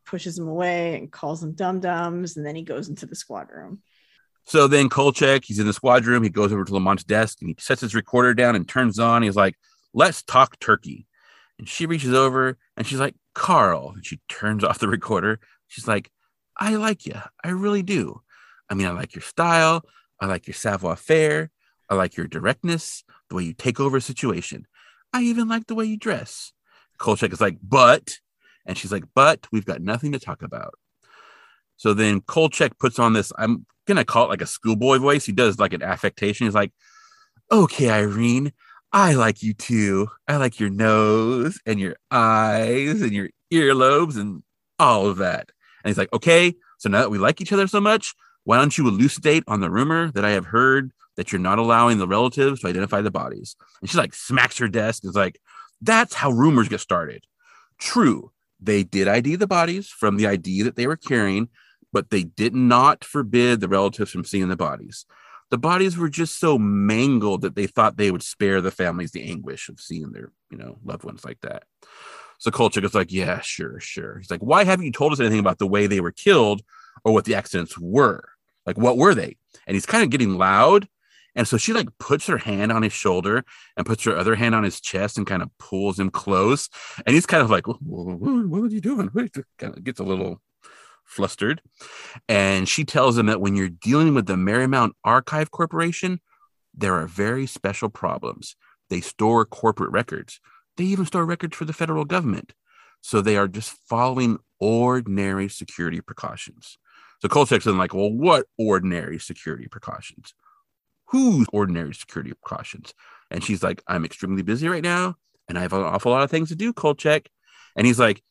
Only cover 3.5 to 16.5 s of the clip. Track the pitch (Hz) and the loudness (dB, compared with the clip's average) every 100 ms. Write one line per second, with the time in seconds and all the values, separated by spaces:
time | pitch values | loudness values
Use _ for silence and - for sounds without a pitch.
3.5 | 76 90 202 _ _ _ _ _ _ - | -18 -18 -20 _ _ _ _ _ _ 0
4.5 | 156 139 143 131 139 139 - 139 135 - | 4 6 6 4 4 2 4 4 4 0
5.5 | 104 104 98 131 127 117 123 110 92 101 | -2 -2 0 4 4 4 2 2 0 0
6.5 | 104 92 98 95 98 - 107 110 - 87 | 0 -2 -2 0 -2 0 0 0 -4 -12
7.5 | - - 120 117 110 - 123 123 117 123 | -8 -4 -4 -2 -4 0 2 4 4 2
8.5 | 107 82 131 120 104 117 117 110 98 98 | 2 -2 0 0 2 2 4 4 4 2
9.5 | - _ _ _ - 175 - - 127 131 | 0 _ _ _ 2 2 2 0 4 4
10.5 | - - 107 - - - _ _ _ _ | 2 0 0 -2 -18 -20 _ _ _ _
11.5 | - - - 165 165 127 131 135 131 131 | -20 -14 -8 -4 -4 2 4 4 2 -2
12.5 | 127 _ - 117 135 139 - _ - - | -4 _ -10 -6 -4 -4 -6 _ -6 2
13.5 | 165 98 78 69 95 - - - - 107 | 4 4 2 -6 -16 -16 -16 -16 -8 -4
14.5 | 107 101 - 104 104 - 98 101 110 _ | 0 0 0 -2 -2 -2 -2 0 -4 _
15.5 | _ _ - 113 104 - _ _ _ _ | _ _ -10 -4 -4 -4 _ _ _ _